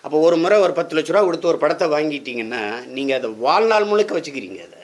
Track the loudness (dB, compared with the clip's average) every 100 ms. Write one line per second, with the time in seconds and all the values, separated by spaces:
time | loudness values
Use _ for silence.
0 | -2 2 4 4 4 4 4 0 -2 -2
1 | 0 2 2 0 0 2 2 0 0 0
2 | -2 -4 -8 -8 -6 -6 -6 -8 -10 -6
3 | -2 -2 -2 -4 0 2 4 2 2 0
4 | 0 -2 -6 -10 -10 -14 -16 -20